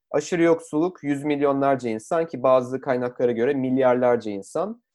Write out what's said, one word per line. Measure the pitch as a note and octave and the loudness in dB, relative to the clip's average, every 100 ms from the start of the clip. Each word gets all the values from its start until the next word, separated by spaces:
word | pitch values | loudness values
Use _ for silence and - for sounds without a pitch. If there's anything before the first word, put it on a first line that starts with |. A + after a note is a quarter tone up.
| _ | _
Aşırı | - D3+ F3 | -4 -2 0
yoksulluk | E3+ E3 - D3+ F3 F3 | 2 2 0 -2 -2 -4
yüz | C#3+ C#3+ | -6 -4
milyonlarca | D3 C#3+ C#3+ C#3 C#3 C3+ B2 | -2 0 0 2 0 0 -2
insan | A2 - E3+ E3 | -6 -4 -4 -2
ki | C3 | -2
bazı | C3 C3 B2 C3 | 2 2 2 -4
kaynaklara | C#3 B2+ B2 - B2 | -2 -2 -2 -2 -2
göre | A2+ B2 | 0 0
milyarlarca | C#3+ B2+ C3 B2+ B2 B2 A#2+ G#2+ | 0 0 2 2 4 2 2 -2
insan. | G2+ F#2+ D#3 F#3+ A#3 _ | -8 -6 -6 -6 -8 _